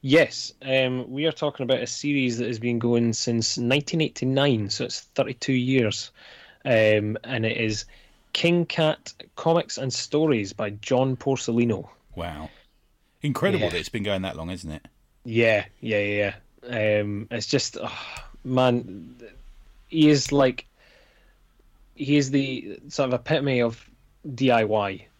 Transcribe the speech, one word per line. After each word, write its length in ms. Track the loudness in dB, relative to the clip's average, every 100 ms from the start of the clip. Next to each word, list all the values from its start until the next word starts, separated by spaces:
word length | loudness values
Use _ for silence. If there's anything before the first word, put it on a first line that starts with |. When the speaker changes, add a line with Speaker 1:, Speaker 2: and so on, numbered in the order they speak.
Speaker 1:
Yes, 520 | 6 4 4 0 -12 -12
um, 480 | -2 0 2 -2 -6
we 160 | -4 -4
are 60 |
talking 320 | -2 -6 -4
about 160 | -2 -2
a 60 | -2
series 500 | -6 -2 0 0 -2
that 80 | -4
has 120 | -4
been 200 | -2 0
going 360 | 2 2 2
since 420 | 0 -2 -2 -2 -2
nineteen 460 | 0 0 0 -2
eighty-nine, 680 | -2 -2 -2 2 2 2 0
so 160 | -4
it's 160 | -6 -8 -8
thirty-two 400 | -2 -2 -2 -2
years, 560 | 0 2 2 2 0 -8 _ -20 -20 -20 -12 0
um, 500 | 4 6 4 2 -6
and 220 | -6 -2 -2
it 100 | -2
is 300 | -2 -4 -8 -18 _ _ _
King 320 | -2 2 2 2
Cat 480 | 0 0 0 -6 -20 -20 -4
Comics 420 | 2 2 0 -6
and 120 | -4
Stories 600 | -4 -2 2 4 2 0
by 180 | -4 -6
John 460 | -6 0 2 2 0
Porcellino. 720 | -2 -2 0 2 2 0 -4 -18 _ -10
Speaker 2:
Wow. 340 | -8 -8 -12 -16 _ _ _ _ _ _
Incredible 440 | -4 0 0 0 0
Speaker 1:
Yeah. 40 |
Speaker 2:
that 80 | -4
it's 100 | -6
been 140 | -4
going 200 | -2 -2
that 140 | -4 -6
long, 140 | -8
isn't 200 | -10 -10
it? 160 | -12 -14 _ _ _
Speaker 1:
Yeah, 400 | -4 2 4 4 0 _
yeah, 180 | -2 -2
yeah, 320 | 0 0 -2 -4 _ _ -8
yeah. 320 | -2 2 2
Um, 260 | 0 -6 -6
it's 160 | -8 -2
just, 320 | -2 -2 -8
oh, 180 | -10 -10 -14 -16 -16 -14
man, 680 | -2 2 4 2 -2 -14 -16 -20 -20 -20 -20 -20 -20 -20 -8
he 220 | 4 6
is, 220 | 6 4
like, 340 | 2 2 2 -12 _ _ _ _ _ _ _ _ _ _ _ _
he 220 | _ 2 2
is 140 | 4
the 480 | 0 0 -6 -10 -14 -12
sort 200 | -2 0
of 60 | 0
epitome 400 | 0 0 2 2
of 260 | 0 -2 -16 _ _ _ -14
D 160 | 0 4
I 140 | 4
Y 420 | 4 2 0 -6 -14